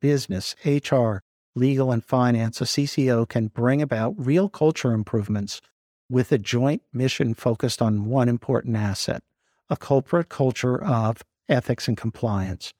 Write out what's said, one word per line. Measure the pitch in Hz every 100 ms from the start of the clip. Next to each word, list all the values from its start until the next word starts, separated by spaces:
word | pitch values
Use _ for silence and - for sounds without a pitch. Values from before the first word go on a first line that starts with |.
business, | 139 143 - 95 - - 151
H | 143 -
R, | 135 113 98 - _ _ -
legal, | 131 135 131
and | 117
finance, | - 127 123 117 113 -
a | 120
C | - 143
C | - 131
O | 117 117
can | 120 110
bring | - 120 139
about | 143 113 113 214
real | 127 160 196
culture | - 156 156 131
improvements | 113 104 113 101 104 101 - _ _ _ _ -
with | 127 123
a | 123
joint | 98 120 131 151 _
mission | 123 131 - 131 113
focused | 123 113 123 -
on | 113 104 104
one | 131 120
important | 120 - 127 123 110
asset, | 104 98 - - - _ _ _ -
a | -
corporate | - 139 131 175 165
culture | - 131 123 127 123
of | 202 120 110 113 - _ -
ethics | 131 - 120 -
and | 113
compliance. | 110 - 117 101 95 85 -